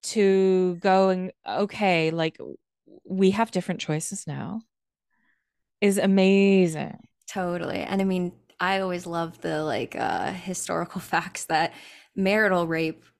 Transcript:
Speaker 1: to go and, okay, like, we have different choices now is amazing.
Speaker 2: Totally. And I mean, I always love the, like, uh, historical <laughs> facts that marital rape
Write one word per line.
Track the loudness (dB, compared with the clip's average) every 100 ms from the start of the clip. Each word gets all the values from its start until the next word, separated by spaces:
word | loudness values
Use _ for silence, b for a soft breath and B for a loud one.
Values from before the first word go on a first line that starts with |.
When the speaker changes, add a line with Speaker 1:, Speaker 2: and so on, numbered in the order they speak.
Speaker 1:
to | -6 2 4 4 4 4 2 0
go | 2 4 4
and, | 2 -4 -12 -8
okay, | -4 -4 0 2 2 2
like, | 0 -2 -4 -16 -16 _ _ _ -20 -8
we | 2 4
have | 4 0
different | -2 -4 -6
choices | -4 -4 -4 -12 -10
now | -8 -8 -10 -14 _ _ _ _ _ _ _ _ _ _ _
is | 0 2
amazing. | 2 4 6 6 6 6 4 0 -10 -12 -20 _ -14
Speaker 2:
Totally. | -8 -6 -6 -6 -6
And | -4 -2
I |
mean, | 0 0 -2 -6 _ _
I | -2 0
always | -2 -6 -6
love | -6 -6 -6
the, | -6 -4
like, | -2 -4 -4 -4
uh, | -4 -4 -4
historical | -8 -10 -10 -6 -6 -6 -10
<laughs> | -4
facts | -4 -4 -12 -4
that | -2 -2 B B B B -4
marital | 0 2 2 2 0
rape | -2 -2 -6 _ _